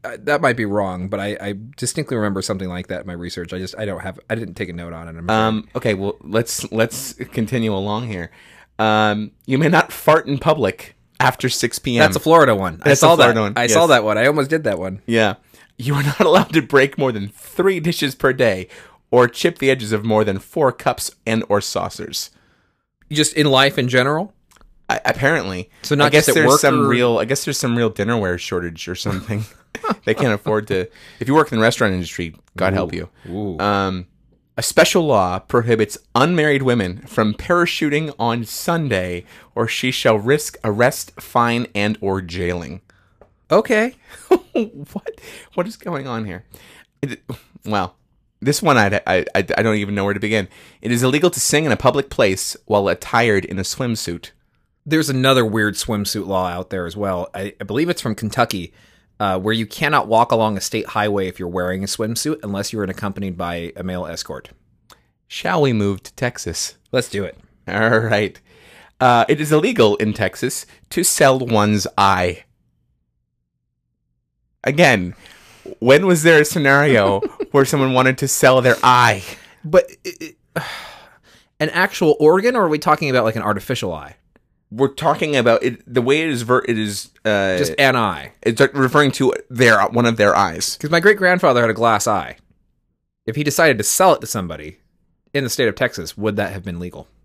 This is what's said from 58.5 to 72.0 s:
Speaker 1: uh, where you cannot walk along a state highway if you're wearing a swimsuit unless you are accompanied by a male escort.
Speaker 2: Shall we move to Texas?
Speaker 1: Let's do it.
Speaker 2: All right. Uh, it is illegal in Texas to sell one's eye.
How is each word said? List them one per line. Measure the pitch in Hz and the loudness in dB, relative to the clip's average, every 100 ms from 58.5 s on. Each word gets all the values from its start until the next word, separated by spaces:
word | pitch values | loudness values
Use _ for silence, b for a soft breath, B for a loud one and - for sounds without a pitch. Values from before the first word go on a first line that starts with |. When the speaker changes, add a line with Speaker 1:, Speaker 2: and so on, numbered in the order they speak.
| 98 85 b b b b _ | -2 -6 b b b b _
Speaker 1:
uh, | 101 95 | -2 -2
where | 101 | -2
you | 113 110 | -4 -4
cannot | - 151 147 104 | -4 0 0 2
walk | 110 120 | 2 4
along | 113 110 98 | 2 0 -2
a | |
state | - 113 - | -4 -6 -4
highway | 110 107 101 92 | -2 -2 -2 -4
if | - | -6
you're | 90 | -8
wearing | 90 90 95 | -4 -4 -4
a | 98 | -6
swimsuit | - 107 113 147 151 | -6 -6 -6 -6 -8
unless | 104 98 101 | -6 -8 -6
you | 110 | -6
are | |
accompanied | 95 95 104 98 98 87 | -6 -6 -8 -6 -8 -6
by | 87 85 85 - | -6 -6 -10 -10
a | |
male | 92 90 80 | -8 -8 -8
escort. | 82 - 67 - _ _ _ _ b b _ _ | -10 -10 -12 -14 _ _ _ _ b b _ _
Speaker 2:
Shall | - 175 180 | -10 -4 0
we | 139 | 2
move | 113 101 98 | 2 0 -2
to | - | -10
Texas? | - 123 - - 98 - _ _ | -8 -8 -6 -10 -8 -10 _ _
Speaker 1:
Let's | 131 113 | -4 -4
do | 104 | -6
it. | 92 - _ _ - | -8 -12 _ _ -6
Speaker 2:
All | 104 110 113 | 0 2 2
right. | 113 104 101 - b b b b b _ | 2 0 -2 -6 b b b b b _
Uh, | 131 120 113 | 4 4 4
it | 147 | 0
is | 151 | 2
illegal | 151 196 240 110 104 | 2 2 4 4 4
in | 107 | -2
Texas | 104 95 - 123 - - b _ | 0 -4 -2 -6 -6 -14 b _
to | - | -2
sell | - - 139 131 | -2 4 4 4
one's | 123 107 104 104 - | 2 2 4 2 -2
eye. | - | 2